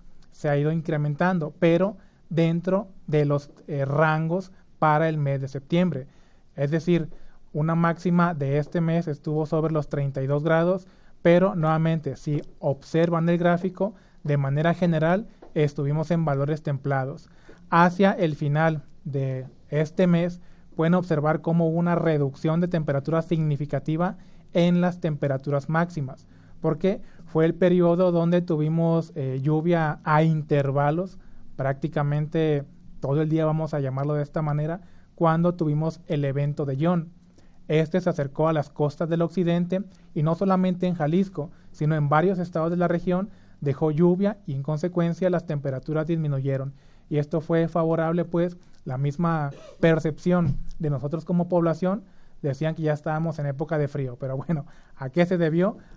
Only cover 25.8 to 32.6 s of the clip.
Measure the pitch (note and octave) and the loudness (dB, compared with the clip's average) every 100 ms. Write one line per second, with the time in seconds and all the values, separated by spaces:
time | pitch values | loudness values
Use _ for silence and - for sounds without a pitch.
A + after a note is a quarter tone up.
25.8 | E3+ D#3+ C3 C3+ - - - - D#3+ D3+ | -2 -4 -8 -10 -20 -20 -20 -6 -4 0
26.8 | F#3+ A3 - - - D#3+ E3 E3 F#3 F3+ | 0 -2 -8 -18 -4 2 2 4 4 6
27.8 | F3 E3+ F#3 E3+ E3+ F3 F3 D#3 D3+ E3 | 4 4 4 2 2 2 2 0 0 2
28.8 | E3 E3 E3 E3+ C3 C3 C3+ D#3 E3 E3+ | 2 2 -2 -6 -4 -2 0 0 2 2
29.8 | D#3 D#3 - D#3 D#3+ D#3 D3+ C#3+ C#3 C3+ | 0 -2 2 4 4 2 0 0 2 0
30.8 | D3 D#3 F#3 - - - - - C3+ C#3 | 0 0 -4 -10 -18 -18 -14 -6 -4 -4
31.8 | D#3 D3+ C#3+ D3 D3+ E3 D#3+ D3 | -4 -2 -2 -2 -2 0 0 0